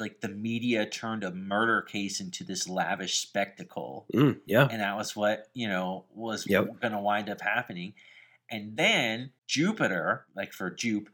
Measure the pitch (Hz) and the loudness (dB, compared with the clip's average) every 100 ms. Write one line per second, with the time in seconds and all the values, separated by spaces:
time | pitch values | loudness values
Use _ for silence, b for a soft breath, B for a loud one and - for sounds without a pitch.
0 | 107 - 107 101 110 117 120 113 107 - | -8 -6 -8 -6 -4 -2 2 2 2 -2
1 | 113 113 95 90 98 101 113 107 - 104 | -4 -4 -4 -6 -2 2 4 2 0 -4
2 | 98 - 95 - 92 92 - 92 85 90 | -4 -4 -8 -10 -8 -6 -4 -2 0 -2
3 | 95 - - 98 98 - - - 62 67 | 0 -2 -2 -2 -2 -6 -12 -10 -8 -10
4 | - 110 143 107 - 110 139 113 101 101 | -2 4 6 4 2 6 6 4 -2 -2
5 | - 107 104 107 - 127 113 92 92 92 | -4 0 2 2 -4 -6 -2 0 0 -4
6 | - 104 113 107 - 95 101 - 117 107 | -10 -10 -6 -6 2 4 4 0 -2 0
7 | 101 104 104 101 - 110 127 90 90 - | 0 0 0 -4 0 -2 -2 -8 -10 -12
8 | b b b b _ 110 104 107 185 208 | b b b b _ -10 -8 0 2 4
9 | 120 113 131 - - 131 175 220 127 92 | 2 -2 -6 -14 -4 2 2 2 0 2
10 | 80 110 - - 98 - 92 90 117 104 | 0 -2 -4 -10 -10 -6 -6 -2 0 0
11 | 104 | -2